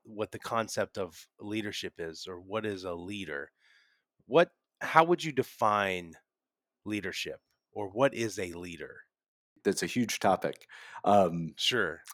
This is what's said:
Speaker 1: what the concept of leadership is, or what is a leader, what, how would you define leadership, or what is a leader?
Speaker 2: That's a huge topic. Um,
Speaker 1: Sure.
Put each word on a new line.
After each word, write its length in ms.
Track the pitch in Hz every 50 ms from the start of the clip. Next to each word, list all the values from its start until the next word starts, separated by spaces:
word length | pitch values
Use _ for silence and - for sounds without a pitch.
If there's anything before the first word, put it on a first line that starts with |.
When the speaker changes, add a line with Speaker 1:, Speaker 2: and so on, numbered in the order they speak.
| _
Speaker 1:
what 260 | 113 107 104 107 -
the 60 | - 110
concept 580 | - - 120 113 110 101 - 113 98 - -
of 300 | 107 95 85 82 - - _ _ -
leadership 540 | 104 101 107 110 104 104 98 - - 107 _ -
is, 280 | 85 82 80 - -
or 140 | 95 92 87
what 240 | 92 95 101 110 110
is 200 | 107 101 92 92
a 100 | 90 87
leader, 560 | 85 87 95 104 101 92 78 73 71 71 - _ _ _ _ _ _ _ _ _ _ _ _ _ _ _
what, 240 | - 123 165 180 - _ _ _ _ _ -
how 240 | - - - 160 165
would 180 | 170 175 151 147
you 80 | 160
define 800 | 135 131 120 - - - 117 107 104 104 101 95 92 90 87 82 78 - _ _ _ _ _ _ _ _ _ _ _ _ -
leadership, 540 | 101 107 104 90 92 82 - - 82 - - _ _ _ _ _ _
or 160 | - 104 104 95
what 260 | 95 117 135 135 -
is 240 | 113 117 107 95 107
a 140 | 95 87
leader? 480 | 85 85 90 87 82 73 73 65 - - - _ _ _ _ _ _ _ _ _ _ _ -
Speaker 2:
That's 180 | 202 185 -
a 40 | 180
huge 320 | 156 - 123 120 110 - -
topic. 460 | - 101 92 - - 76 - - - _ - - - - - - -
Um, 500 | 101 101 101 92 85 85 85 82 78 -
Speaker 1:
Sure. 440 | - - - 123 117 95 80 78 - - -